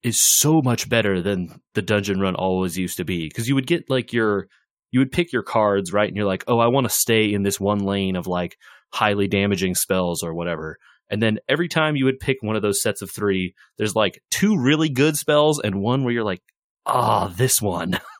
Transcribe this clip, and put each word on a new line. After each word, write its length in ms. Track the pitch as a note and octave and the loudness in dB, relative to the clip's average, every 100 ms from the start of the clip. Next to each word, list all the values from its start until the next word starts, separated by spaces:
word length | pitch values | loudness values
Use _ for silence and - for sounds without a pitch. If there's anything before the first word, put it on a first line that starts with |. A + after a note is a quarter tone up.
is 120 | A#2+ A2 - - | -2 2 4 4
so 220 | D3 D#3+ | 4 4
much 260 | B2+ A#2 - | 4 0 0
better 320 | A#2 G#2 F#2+ | 2 2 0
than 400 | F2+ G2 F2 - _ | 0 -2 -4 -10 _
the 80 | - | -6
dungeon 380 | F#2+ G#2 G2 F#2+ | 0 0 0 0
run 160 | F#2+ F2+ | 0 0
always 420 | F#2+ F#2 F#2 E2+ | 0 0 -2 -2
used 200 | F#2 - | -6 -4
to 60 | |
be, 240 | F2+ F2+ D#2 | -4 -4 -4
'cause 180 | - A#2 | -6 -2
you 80 | C3+ | -2
would 100 | C3 | 0
get, 240 | E3+ - | -4 0
like, 220 | C3 A#2 | -2 0
your, 340 | A#2+ A2 G2+ F#2 _ _ _ _ | 0 0 0 -4 _ _ _ _
you 80 | B2+ | 0
would 100 | C3+ | 2
pick 220 | - E3+ | 0 -2
your 100 | B2 | -2
cards, 500 | - A2+ G#2 G2+ F2+ | 0 2 2 2 0
right? 140 | G2+ G#2 | 0 0
And 100 | G2+ | 0
you're 80 | |
like, 200 | G#2 F#2+ - | -2 -2 0
"Oh, 140 | A#2+ | 2
I 80 | A#2 | 4
wanna 200 | C3 B2 | 2 0
stay 440 | - - A2+ G#2+ | -2 2 2 2
in 100 | G#2 | 0
this 160 | G2 G2 | -2 0
one 220 | G2 G2+ | 0 0
lane 340 | G2 G2 F#2+ | 0 -2 -2
of, 140 | F#2 F2 | -4 -4
like, 280 | F2+ F2 - - - _ | -4 -4 -10 -20 -20 _
highly 340 | - G#2+ G#2 G2+ | -2 0 2 0
damaging 480 | G2 G2+ F#2+ F#2 | 2 2 0 0
spells 480 | F2+ - F#2 F2 E2+ | -2 -2 0 0 -4
or 100 | E2+ | -6
whatever." 460 | E2 F2 D#2+ D#2+ D#2 _ _ _ | -6 -6 -6 -8 -14 _ _ _
And 100 | G#2+ | -2
then 180 | A2+ G#2+ - | 0 -2 -2
every 180 | C#3+ F3 | -2 0
time 280 | E3 D#3 D3 | 0 0 2
you 80 | |
would 160 | C3 C3+ | 0 0
pick 160 | - C3 | -4 -4
one 140 | G#2+ | -2
of 80 | A2 | 0
those 180 | G#2 G2 | 0 0
sets 220 | A2 G2+ | -2 -4
of 80 | F#2+ | -10
three, 440 | - G#2 F#2+ F2+ _ _ - | -4 0 0 -2 _ _ -6
there's, 180 | G#2+ A2 | -2 0
like, 260 | G2+ - _ | 0 -2 _
two 260 | - G3+ G3+ | -2 0 2
really 340 | B2+ D3+ D#3+ | 2 2 0
good 260 | B2+ D3+ D3 | 2 2 2
spells 420 | - D3 D3+ D3 | 2 4 4 2
and 220 | G#2+ G2 | -2 -2
one 220 | G2+ C3 | 0 0
where 80 | B2+ | 0
you're 80 | A#2 | 0
like, 200 | G#2+ F#2 _ _ _ _ - | -2 -4 _ _ _ _ -2
"Ah, 400 | C3 A2+ G#2+ G2 F2 | 0 2 2 0 -2
this 240 | B2+ - | 0 2
one." 380 | G#2 F2 F2 F2 - - | 0 -2 -4 -6 -8 -20